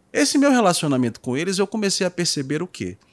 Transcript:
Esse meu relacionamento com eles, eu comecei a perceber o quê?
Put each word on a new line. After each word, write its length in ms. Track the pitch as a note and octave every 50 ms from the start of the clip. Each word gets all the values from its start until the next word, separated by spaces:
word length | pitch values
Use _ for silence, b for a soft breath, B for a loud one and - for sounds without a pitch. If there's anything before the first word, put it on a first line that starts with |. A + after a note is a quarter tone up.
| _ _
Esse 240 | - - D4 C#4+ -
meu 140 | C#4+ C#4 C#4+
relacionamento 720 | C4 B3 G#3+ F3+ E3+ - E3+ D3 C3+ B2+ B2 A#2 - -
com 160 | - B2+ A#2+
eles, 220 | C#3+ E3+ F#3+ F#3+ F#3+
eu 80 | G3
comecei 380 | G3 - A3 G#3 G3 - - F#3+
a 60 | F3+
perceber 500 | - - F3 - - D3+ C3+ C3+ C#3+ D3+
o 40 | F3
quê? 300 | - - - G#2 F2+ F#2+ _ b b